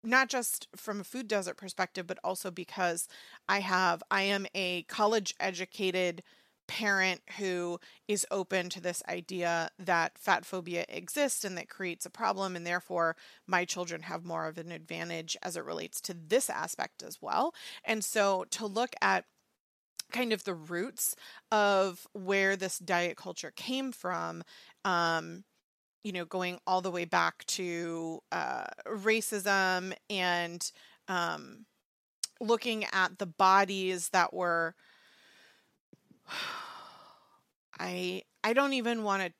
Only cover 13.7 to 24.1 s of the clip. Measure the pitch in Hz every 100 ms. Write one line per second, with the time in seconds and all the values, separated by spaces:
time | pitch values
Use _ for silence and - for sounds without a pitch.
13.7 | 175 175 170 160 165 170 165 160 165 165
14.7 | 165 160 165 170 165 165 - 185 165 156
15.7 | 165 165 - - 175 160 233 269 - 165
16.7 | - - - - 180 - - 302 - -
17.7 | - - 220 - 220 196 190 180 - 214
18.7 | 196 254 - 196 190 - _ _ _ _
19.7 | _ _ - - 240 247 214 202 170 156
20.7 | 175 233 - - - - - _ 214 202
21.7 | 196 190 175 - 208 185 196 190 196 185
22.7 | - 175 175 175 - 185 175 147 - -
23.7 | 262 269 233 180